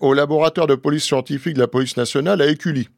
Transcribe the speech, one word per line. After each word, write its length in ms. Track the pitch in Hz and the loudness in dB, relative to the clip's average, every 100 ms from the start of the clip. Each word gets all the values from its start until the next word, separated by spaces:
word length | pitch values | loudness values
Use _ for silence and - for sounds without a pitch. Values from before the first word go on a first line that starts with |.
au 120 | 135 | 2
laboratoire 540 | 139 147 151 160 175 156 | 2 2 2 0 2 0
de 80 | |
police 300 | 135 147 151 | 0 0 -2
scientifique 480 | - 135 127 143 175 | -2 -2 -2 -6 -4
de 80 | 139 | 0
la 60 | 120 | 0
police 280 | 123 131 | 0 -2
nationale 460 | 123 117 143 160 196 | -4 -2 -2 0 2
à 60 | 147 | 2
Écully, 420 | 151 175 139 113 | 0 -2 -4 -6